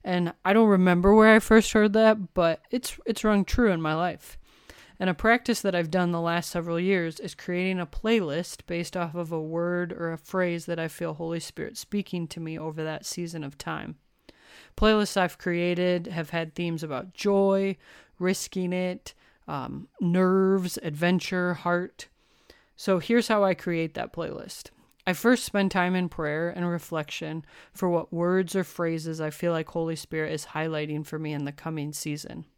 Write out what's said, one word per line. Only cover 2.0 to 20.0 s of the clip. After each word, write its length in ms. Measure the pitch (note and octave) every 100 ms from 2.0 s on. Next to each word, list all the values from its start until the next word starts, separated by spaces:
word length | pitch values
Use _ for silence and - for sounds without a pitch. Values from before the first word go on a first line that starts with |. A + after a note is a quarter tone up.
| A3 A3 F3+
but 280 | - E3 D#3+ _
it's, 280 | B3+ - - -
it's 180 | A3
rung 200 | A3 G#3
true 260 | F#3+ - A#3
in 120 | E3+
my 120 | D#3+
life. 440 | D#3 F3 F3 - - _ _ - - - _
And 100 | F#3
a 60 |
practice 480 | F3 A3 A#3+ - A3
that 120 | G3+
I've 160 | F3+ E3
done 220 | F3+ F3
the 80 | E3+
last 300 | E3+ E3+ F3
several 280 | F3 E3+ E3+
years 400 | F#3 F#3+ E3 D#3
is 140 | A#3
creating 460 | - - F3 F#3 F#3
a 60 | E3+
playlist 800 | - A3 A3+ E3 D3 F3+ - -
based 320 | E3+ E3+ F#3
off 160 | E3+
of 180 | E3+ E3
a 80 | E3
word 540 | D#3 E3 E3+ F3 F3
or 180 | - E3+
a 60 | D#3+
phrase 480 | - F#3 F3+ E3+ E3
that 120 | E3+
I 100 | D#3+
feel 260 | - E3+
Holy 260 | D3+ E3 E3+
Spirit 380 | - - - -
speaking 500 | - G3+ F#3+ F3+ E3
to 120 | -
me 180 | D#3+ D#3+
over 260 | D#3+ D#3
that 220 | D#3 D#3 -
season 360 | - E3+ E3
of 140 | C#3+ C#3+
time. 400 | - D#3 - D#3+ _ _ - _ _ - - -
Playlists 400 | G#3+ G#3+ G#3 G3
I've 220 | F3 -
created 680 | F#3 E3+ F3 F3 F3+ F3+ E3+
have 220 | E3+ D#3
had 240 | E3+ D#3+
themes 280 | D#3+ F3 E3
about 320 | D#3+ C3 F#3
joy, 640 | - G3+ G3 G3 G3 G3 F#3+ _ - _ _
risking 560 | F3+ F#3+ - F#3 F3+
it, 400 | F#3 F3+ F3+ - _ _ _ -
um, 400 | D3 B2+ C#3 G3+ -